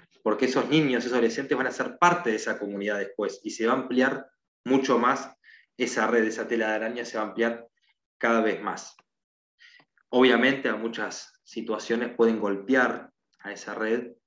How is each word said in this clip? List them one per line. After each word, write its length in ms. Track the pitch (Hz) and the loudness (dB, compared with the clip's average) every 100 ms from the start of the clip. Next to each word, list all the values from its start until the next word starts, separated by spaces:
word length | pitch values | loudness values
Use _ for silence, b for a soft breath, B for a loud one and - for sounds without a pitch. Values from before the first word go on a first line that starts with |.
| b b | b b
Porque 240 | 107 107 127 | -2 0 2
esos 220 | 139 123 | 0 2
niños, 360 | 156 147 120 | 2 4 0
esos 80 | 120 | 0
adolescentes 440 | 123 113 139 139 131 | 2 2 0 -2 -2
van 100 | 127 | -2
a 60 | |
ser 260 | - 127 - | -2 -6 2
parte 320 | 175 - 117 | 2 4 0
de 60 | 107 | -2
esa 220 | - - | -2 -6
comunidad 400 | 101 101 101 101 | -6 -4 -4 -4
después 420 | 98 - 98 - | -4 -4 -4 -4
y 60 | 107 | -10
se 160 | - 110 | -2 0
va 80 | |
a 20 | 131 | 0
ampliar 500 | - 127 131 165 - _ _ _ | 0 2 2 0 -10 _ _ _
mucho 340 | 120 135 135 117 | 2 2 4 2
más 320 | 120 135 - - b b b - | 4 0 -4 -16 b b b -4
esa 320 | 123 123 110 | -2 0 2
red, 160 | 117 | 4
esa 240 | 110 117 110 | 2 -2 -2
tela 200 | 117 110 | -2 0
de 60 | |
araña 300 | 110 113 123 | -2 -4 -6
se 140 | 117 113 | -6 -6
va 60 | |
a 20 | 107 | -6
ampliar 400 | - 117 117 - _ _ _ _ _ | 0 -2 -2 -10 _ _ _ _ _
cada 220 | 117 113 | 0 2
vez 200 | 107 95 | 2 -2
más. 340 | 101 92 - - _ _ _ _ _ _ b b b _ _ | -6 -8 -12 -20 _ _ _ _ _ _ b b b _ _
Obviamente, 600 | 123 127 117 127 135 123 | 4 6 6 4 0 -2
a 40 | |
muchas 640 | 107 113 113 104 - - _ | -4 -6 -6 -8 -10 -16 _
situaciones 680 | _ 113 113 107 - 117 123 | _ -12 -6 -8 -4 -4 -4
pueden 260 | - 113 110 | 2 2 4
golpear 680 | 101 98 - 131 120 - - _ _ _ | -2 -2 0 2 2 -2 -12 _ _ _
a 120 | 101 | -14
esa 220 | 101 - | -14 -12
red 380 | 104 110 120 123 - | -6 -2 -2 -4 -16